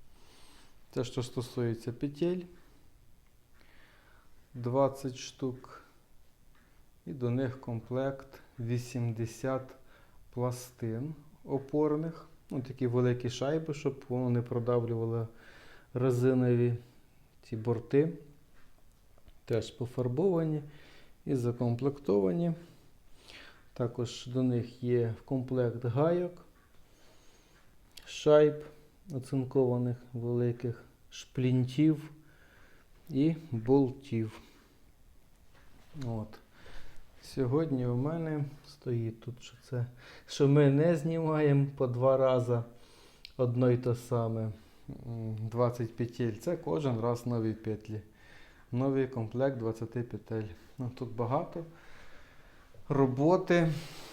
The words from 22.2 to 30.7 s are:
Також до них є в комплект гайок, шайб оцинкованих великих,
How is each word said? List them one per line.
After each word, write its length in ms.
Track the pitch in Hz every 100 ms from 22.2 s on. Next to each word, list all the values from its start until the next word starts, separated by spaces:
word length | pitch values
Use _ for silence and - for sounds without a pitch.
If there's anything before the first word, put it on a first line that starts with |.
| 190 175 170 165 - - - - - - - - - - -
Також 540 | - 120 - 120 - 127
до 160 | 127
них 400 | 127 120 107 -
є 300 | 123 120 113 113
в 20 |
комплект 640 | - 135 123 127 120 117 117
гайок, 600 | 110 160 175 175 - - - _ - - - - - - - _ - - - - - -
шайб 580 | - 151 151 151 147 - - - _ - 139
оцинкованих 840 | - 139 127 135 127 123 123 120 -
великих, 720 | 117 120 120 120 120 120